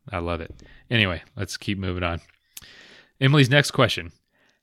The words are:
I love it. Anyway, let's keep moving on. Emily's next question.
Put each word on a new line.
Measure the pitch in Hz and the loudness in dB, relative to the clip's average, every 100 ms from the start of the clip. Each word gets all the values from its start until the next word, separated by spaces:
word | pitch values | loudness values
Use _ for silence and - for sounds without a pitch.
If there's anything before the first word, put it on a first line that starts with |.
| - | -10
I | 87 | -6
love | 85 82 | -4 -6
it. | 82 - - - _ | -8 -16 -20 -20 _
Anyway, | 117 98 82 - - | 0 0 -2 -10 -10
let's | 98 - | -10 -8
keep | - 95 | -6 -4
moving | 92 90 | -4 -2
on. | 87 82 - _ _ - - - - - _ _ | -4 -4 -10 _ _ -20 -20 -20 -20 -20 _ _
Emily's | 135 151 123 | 4 6 6
next | 143 - | 4 2
question. | - 113 - 85 - _ _ _ _ | 2 0 0 -8 -18 _ _ _ _